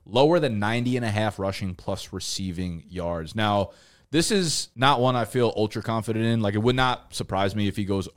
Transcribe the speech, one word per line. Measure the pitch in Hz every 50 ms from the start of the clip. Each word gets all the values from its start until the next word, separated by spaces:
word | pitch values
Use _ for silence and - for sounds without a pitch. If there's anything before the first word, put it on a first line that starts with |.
| -
lower | - 101 127 143 156 175
than | 170 151 127 110 104
ninety | 101 107 117 120 123 123 127
and | 123 120
a | 110
half | 101 107 107 107 - -
rushing | 98 98 95 - 101 92 87
plus | - - - 95 - - - 95
receiving | 90 - - - - 95 92 85 90 92 90 85 80 -
yards. | - 87 90 85 85 87 82 82 80 104
Now, | 110 107 104 104 101 95 - - - - - _ _ _ -
this | - 160 165 -
is | 226 196 180 156 - - - - -
not | 117 127 143 139 120
one | 123 131 127
I | 120 113
feel | - - 123 120 110 -
ultra | - 110 107 - 113
confident | - 120 113 113 107 - 110 113 113
in. | 117 117 117
Like, | 107 101 101
it | 107
would | 110 127 127
not | 127 127 127 123 - - - -
surprise | - 113 - 95 95 101 98 92
me | 107 101 98
if | 95
he | 107 101
goes | 92 98 98 90 - -